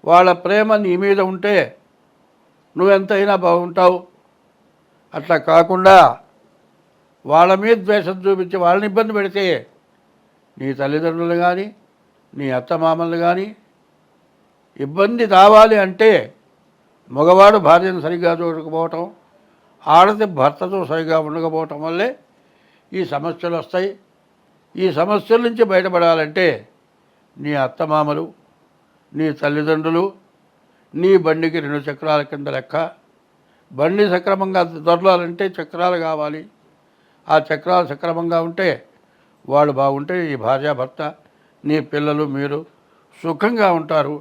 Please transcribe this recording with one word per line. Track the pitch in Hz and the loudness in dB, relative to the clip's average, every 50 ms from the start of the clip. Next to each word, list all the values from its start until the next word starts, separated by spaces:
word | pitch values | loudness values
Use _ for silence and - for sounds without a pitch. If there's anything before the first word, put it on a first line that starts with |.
| - | 2
వాళ్ళ | 156 165 175 185 185 175 175 - | 6 6 6 6 6 2 0 -2
ప్రేమ | 180 196 214 214 220 220 214 208 | -2 0 0 2 2 0 0 0
నీ | 185 175 180 196 | -2 -2 -2 0
మీద | 202 196 196 190 190 | 0 0 0 0 -2
ఉంటే | 190 180 180 202 208 185 143 113 - _ _ _ _ _ _ _ _ _ _ _ _ _ _ _ _ _ _ _ _ 147 | -4 -6 -4 0 0 0 0 -2 -8 _ _ _ _ _ _ _ _ _ _ _ _ _ _ _ _ _ _ _ _ -2
నువ్వెంతైనా | 175 196 196 190 190 190 220 190 202 202 202 190 180 | 2 2 2 2 2 -2 -2 -2 0 0 0 0 0
బాగుంటావు. | 175 170 175 175 175 170 190 180 180 185 175 180 _ _ _ _ _ _ _ _ _ _ _ _ _ _ _ _ _ _ _ _ _ - | 0 0 0 -2 -4 -2 2 4 4 2 2 -8 _ _ _ _ _ _ _ _ _ _ _ _ _ _ _ _ _ _ _ _ _ -14
అట్లా | 160 143 - 170 156 156 | -14 -4 -2 -2 -2 0
కాకుండా | - 160 165 170 170 185 185 185 185 190 185 160 127 117 - _ _ _ _ _ _ _ _ _ _ _ _ _ _ _ _ _ _ _ _ _ | 4 4 4 4 4 0 4 6 8 8 8 8 6 4 -2 _ _ _ _ _ _ _ _ _ _ _ _ _ _ _ _ _ _ _ _ _
వాళ్ళ | 127 147 160 175 180 190 190 | 0 4 4 6 4 4 2
మీద | 202 220 233 220 185 | 2 0 0 0 2
ద్వేషం | 196 208 208 180 175 190 185 180 | -2 -2 0 0 -4 -8 -4 -2
చూపించి | 196 196 185 185 180 180 190 180 | -2 -2 -2 -2 -6 -4 -2 0
వాళ్ళని | 170 175 196 208 214 | 2 2 2 0 -2
ఇబ్బంది | 190 220 226 214 214 | -2 -2 -2 -2 -2
పెడితే, | 208 202 190 185 202 196 185 160 120 117 _ _ _ _ _ _ _ _ _ _ _ _ _ _ _ _ _ _ | -4 -4 -4 -4 -4 -2 -2 -2 -4 -6 _ _ _ _ _ _ _ _ _ _ _ _ _ _ _ _ _ _
నీ | - 131 135 135 127 | -10 -8 -8 -6 -4
తల్లిదండ్రులు | 139 139 147 156 165 165 165 165 170 170 170 170 | -4 -4 -4 -2 -4 -4 -4 -4 -4 -4 -2 0
కానీ | 175 175 180 185 196 214 214 _ _ _ _ _ _ _ _ _ _ _ | 0 -2 -2 -2 -8 -12 -14 _ _ _ _ _ _ _ _ _ _ _
నీ | - 135 139 135 127 127 | -14 -10 -6 -4 -4 -6
అత్తమామలు | 127 - 175 160 160 165 160 165 170 165 170 170 170 | -4 -4 -4 -2 0 -2 0 -2 -4 -6 -4 -2 -2
కానీ | 175 180 185 196 214 214 _ _ _ _ _ _ _ _ _ _ _ _ _ _ _ _ _ _ _ _ _ _ _ _ - 139 | -2 -2 -2 -6 -10 -14 _ _ _ _ _ _ _ _ _ _ _ _ _ _ _ _ _ _ _ _ _ _ _ _ -12 -12
ఇబ్బంది | 139 151 180 196 208 240 233 240 214 196 | -10 -2 0 0 0 0 -2 0 4 6
రావాలి | 185 196 208 214 214 220 226 220 208 196 | 8 8 10 10 10 8 8 6 2 0
అంటే, | 190 180 180 220 220 202 156 110 - - _ _ _ _ _ _ _ _ _ _ _ _ _ _ _ | -2 0 2 4 4 4 4 0 -4 -16 _ _ _ _ _ _ _ _ _ _ _ _ _ _ _
మగవాడు | 127 135 151 170 185 190 196 202 214 208 170 | -4 0 4 4 8 8 8 8 6 6 4
భార్యను | 147 165 175 185 190 185 175 143 | 4 4 4 4 0 -6 -6 -6
సరిగ్గా | 156 175 170 175 170 170 165 | -6 -6 -2 -2 -2 -2 0
చూడకపోవటం, | 175 170 160 160 160 160 156 160 165 165 165 160 175 196 - _ _ _ _ _ _ _ _ _ _ _ _ _ - | -4 -6 -6 -6 -10 -8 -6 -6 -6 -6 -6 -8 -10 -10 -12 _ _ _ _ _ _ _ _ _ _ _ _ _ -2
ఆడది | 151 151 170 180 202 214 208 220 202 175 143 | 4 6 6 6 6 4 0 -4 -4 -2 0
భర్తతో | 127 143 - - 196 185 196 196 175 127 | 0 0 0 -2 -8 -6 -6 -6 -6 -4
సరిగ్గా | 151 165 165 156 165 160 156 151 | -6 -6 -4 -2 -2 -2 -2 -4
ఉండకపోవటం | 151 165 165 165 160 160 160 156 156 147 151 | -8 -6 -6 -4 -4 -6 -8 -8 -10 -10 -8
వల్లే | 160 165 175 208 247 285 - _ _ _ _ _ _ _ _ _ _ _ _ _ _ | -8 -4 -4 -4 -6 -6 -10 _ _ _ _ _ _ _ _ _ _ _ _ _ _
ఈ | - 190 175 - 147 | -8 -8 -8 -6 -6
సమస్యలు | 143 147 170 165 165 - 170 170 165 | -8 -8 -8 -10 -8 -8 -8 -8 -8
వస్తాయి. | 143 - - 185 185 196 196 _ _ _ _ _ _ _ _ _ _ _ _ _ _ _ _ | -8 -6 -6 -6 -6 -6 -8 _ _ _ _ _ _ _ _ _ _ _ _ _ _ _ _
ఈ | - 185 185 156 143 | -4 -4 -2 0 -2
సమస్యల | 165 190 208 202 - - 226 233 240 240 | -2 0 -2 -4 0 0 0 0 0 -2
నుంచి | 233 220 233 196 190 | 0 -2 0 2 2
బయటపడాలంటే | 185 180 190 185 175 170 170 165 160 156 151 151 185 185 165 131 104 - _ _ _ _ _ _ _ _ _ _ _ _ _ _ | 0 0 0 -2 0 2 2 2 0 -2 -4 -2 0 0 0 -2 -2 -10 _ _ _ _ _ _ _ _ _ _ _ _ _ _
నీ | - 139 147 147 143 135 | -14 -8 -6 -4 -4 -4
అత్తమామలు, | 127 - _ 160 156 151 156 151 147 147 151 165 160 - _ _ _ _ _ _ _ _ _ _ _ _ _ _ _ - 143 | -4 -4 _ -4 -2 -2 -2 -2 -2 -4 -6 -8 -10 -14 _ _ _ _ _ _ _ _ _ _ _ _ _ _ _ -8 -6
నీ | 156 156 143 151 | -6 -6 -6 -4
తల్లిదండ్రులు, | - 147 147 151 151 156 160 156 156 160 165 170 185 196 196 _ _ _ _ _ _ _ _ _ _ _ _ _ _ _ - | -4 -4 -4 -4 -2 -2 -2 -2 -2 -2 -2 -2 -2 -4 -8 _ _ _ _ _ _ _ _ _ _ _ _ _ _ _ -8
నీ | 143 175 190 196 185 160 | -2 2 2 2 4 2
బండికి | 160 156 160 165 160 156 170 147 | 0 -2 -2 -2 -4 -4 -4 -6
రెండు | 143 147 147 135 | -6 -8 -6 -8
చక్రాల | 147 143 135 - 156 151 147 143 143 | -8 -12 -8 -4 -2 -2 -2 -2 -6
కింద | 151 143 143 143 139 | -10 -10 -10 -8 -8
లెక్క. | 131 131 _ - 151 165 160 - _ _ _ _ _ _ _ _ _ _ _ _ _ _ _ | -8 -10 _ -6 -6 -6 -6 -10 _ _ _ _ _ _ _ _ _ _ _ _ _ _ _
బండి | - 131 143 165 190 202 208 202 | -6 -4 -2 -2 0 0 0 0
సక్రమంగా | 180 180 175 196 196 190 190 190 190 185 175 170 165 160 151 | 0 -2 -2 -2 -2 -2 -4 -2 -2 -2 -2 -2 -6 -6 -2
దొరలాలంటే | 170 170 170 185 190 185 175 175 170 170 170 196 190 185 | 0 0 2 2 2 2 2 -2 -6 -6 -6 -6 -8 -6
చక్రాలు | - 160 151 - 170 175 180 180 170 165 | -10 -14 -12 -8 -4 -4 -2 -2 -4 -4
కావాలి. | 160 160 151 151 151 147 156 165 214 _ _ _ _ _ _ _ _ _ _ _ _ _ _ _ - | -6 -6 -6 -6 -8 -10 -12 -16 -20 _ _ _ _ _ _ _ _ _ _ _ _ _ _ _ 0
ఆ | 156 156 156 - | 0 0 2 0
చక్రాలు | 160 139 - 190 180 180 175 135 | -6 -6 -2 0 0 0 0 -2
సక్రమంగా | 143 139 - 170 165 165 170 165 170 165 165 | -6 -8 -6 -6 -6 -4 -4 -2 -2 -2 -4
ఉంటే, | 170 170 170 190 180 135 - - _ _ _ _ _ _ _ _ _ _ _ _ - | -4 -6 -2 -2 -2 -2 -4 -8 _ _ _ _ _ _ _ _ _ _ _ _ -2
వాళ్ళు | 135 147 147 147 139 131 | 2 2 2 2 0 0
బాగుంటే, | 139 139 139 139 143 156 180 180 170 156 | -2 -2 -2 -4 -8 -6 -6 -6 -6 -6
ఈ | 143 123 107 | -8 -6 -2
భార్యాభర్త, | 113 131 135 139 151 147 123 127 131 _ - 156 147 151 _ _ _ _ _ _ _ _ _ - | -2 -2 -2 -2 -6 -6 -6 -8 -10 _ -12 -12 -12 -12 _ _ _ _ _ _ _ _ _ -6
నీ | 147 151 156 135 - | -4 -4 -4 -4 -6
పిల్లలు, | - 147 147 147 147 147 151 143 135 | -6 -4 -4 -4 -2 -4 -4 -6 -6
మీరు | 139 139 143 143 151 160 _ _ _ _ _ _ _ _ _ _ _ | -6 -6 -6 -8 -8 -10 _ _ _ _ _ _ _ _ _ _ _
సుఖంగా | - 165 160 147 202 220 240 226 208 190 175 165 | -8 -8 -6 -2 -2 -2 0 2 2 2 2 0
ఉంటారు. | 160 151 160 156 143 139 151 147 | -2 -2 -2 -2 -2 -2 -6 -10